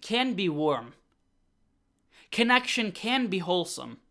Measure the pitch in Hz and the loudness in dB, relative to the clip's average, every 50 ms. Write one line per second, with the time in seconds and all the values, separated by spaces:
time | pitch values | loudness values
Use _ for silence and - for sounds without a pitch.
0 | - - 220 247 262 262 220 180 196 170 151 147 156 151 139 117 117 120 - _ | -6 -2 0 0 0 0 0 0 0 0 0 2 2 2 2 0 -2 -8 -18 _
1 | _ _ _ _ _ _ _ _ _ _ _ _ _ _ _ _ _ _ _ _ | _ _ _ _ _ _ _ _ _ _ _ _ _ _ _ _ _ _ _ _
2 | _ _ _ - - _ - 226 233 240 247 254 254 - - 247 220 202 175 - | _ _ _ -20 -14 _ 0 2 4 4 4 4 4 2 -2 -2 -2 -2 -4 -4
3 | - 226 254 262 247 196 190 190 165 175 180 180 165 - - - 127 120 117 - | -2 -2 0 0 0 0 -2 -2 0 0 0 0 0 -2 -6 -8 -10 -12 -14 -18
4 | _ _ | _ _